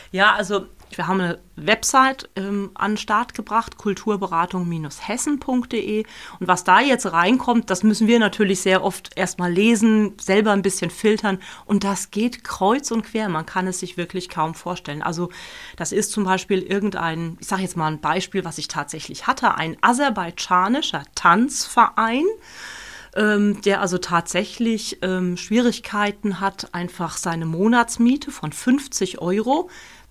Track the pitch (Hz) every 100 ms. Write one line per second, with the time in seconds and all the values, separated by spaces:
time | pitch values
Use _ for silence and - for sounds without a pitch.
0 | - 185 208 - 180 202 - - - -
1 | 165 190 175 170 - - 156 226 - 269
2 | 262 269 - - 196 202 196 - 202 214
3 | - 214 240 - 208 220 - - 208 190
4 | 220 202 190 165 175 185 175 165 151 -
5 | - 233 302 285 - 254 240 233 - 214
6 | 214 - - - 185 180 - 190 277 240
7 | 190 165 180 247 - 233 - 185 214 208
8 | 220 233 208 - 202 196 190 185 196 -
9 | - - 185 - 175 175 220 226 226 214
10 | 208 - - 196 220 202 190 - 170 -
11 | 214 214 214 190 - - - 202 196 190
12 | - 202 240 - - - 190 269 - 226
13 | - 226 214 156 165 185 185 185 180 -
14 | 170 185 180 170 160 160 170 180 - 147
15 | - 170 175 - - - - - 165 208
16 | 202 214 190 185 - 190 - 196 202 196
17 | 165 160 165 - - 190 180 170 156 156
18 | 151 175 180 190 170 156 - 156 147 160
19 | - - - 262 233 - 160 - 214 240
20 | 277 208 170 - - 180 190 269 - 151
21 | 143 - 180 185 247 - - - 226 -
22 | 226 247 370 440 - - - - - -
23 | - - 214 208 208 202 196 196 190 180
24 | 180 170 - 175 208 - 233 220 - -
25 | 185 185 180 175 - 220 240 - - 208
26 | 208 202 208 180 196 - - 175 175 -
27 | 175 - 180 165 160 165 214 240 233 -
28 | 233 285 - - 151 - - 277 - -
29 | 185 - 175 196 226 294 359 - - -
30 | -